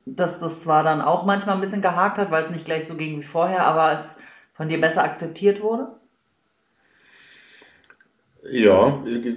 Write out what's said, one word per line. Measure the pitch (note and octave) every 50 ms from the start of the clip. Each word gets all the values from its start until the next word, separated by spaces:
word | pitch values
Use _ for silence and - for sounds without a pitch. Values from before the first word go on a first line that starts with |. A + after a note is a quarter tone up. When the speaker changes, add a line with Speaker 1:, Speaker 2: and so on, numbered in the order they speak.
| _ -
Speaker 1:
dass | - - F3+ D#3+ - -
das | E3+ E3 - -
zwar | - E3 D#3 D#3 D#3
dann | D#3 D#3 D#3
auch | D3+ D3+ F3 E3+ F3
manchmal | G3 G3 G3+ G3 G#3 F#3+
ein | F#3+
bisschen | F#3+ F#3+ G#3 G3+
gehakt | F#3+ F#3 E3+ E3+ F#3+ G#3 G#3
hat, | G#3 G3+ D#3+
weil | D#3+ D#3+ D#3
es | -
nicht | E3+ D#3 -
gleich | - D#3+ D#3+ D#3
so | - -
ging | D3+ D#3 D#3 D3+ D3
wie | C#3+
vorher, | - - E3 E3+ F#3 F#3+ F3+ -
aber | - D#3+ D#3+ D#3+ D#3+
es | D3+ D3+ D3+ - - - - - - - _ _ _
von | - D#3 D#3
dir | E3 -
besser | - D#3+ D#3+ F3+
akzeptiert | D3+ - - - E3+ E3 - - G3 G3+ G3+ G#3
wurde? | G#3 G#3+ A3+ B3 C4 - - - _ _ _ _ _ _ _ _ _ _ _ _ _ _ _ _ _ _ _ _ _ _ _ _ - - - - - - - - - - _ _ _ - - _ _ _ _ _ _ _ _ _ - -
Speaker 2:
Ja, | C3 B2 A2 G2+ F#2+ F#2+ A2 C#3 C#3+ C#3 C3 A#2 A#2+ A#2+ A#2 A#2+ A#2